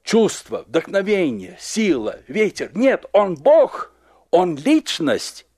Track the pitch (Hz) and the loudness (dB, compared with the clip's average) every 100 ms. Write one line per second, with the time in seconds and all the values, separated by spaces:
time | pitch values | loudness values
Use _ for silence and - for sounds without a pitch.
0 | - 226 202 - - 101 - 165 - 196 | -2 2 2 0 -10 -12 -6 -4 -2 -2
1 | 196 202 160 107 90 - - 220 208 135 | 0 0 0 -4 -10 -16 -10 -4 0 0
2 | 107 - - 190 208 - 120 175 262 202 | -4 -10 -8 -2 -2 -4 -8 0 0 0
3 | - 294 196 156 247 311 214 - - _ | 0 0 0 0 4 4 4 -2 -14 _
4 | _ _ _ 175 180 143 196 311 - - | _ _ _ 0 0 -2 0 0 0 -4
5 | 147 98 - - - | -2 -2 -4 -16 -20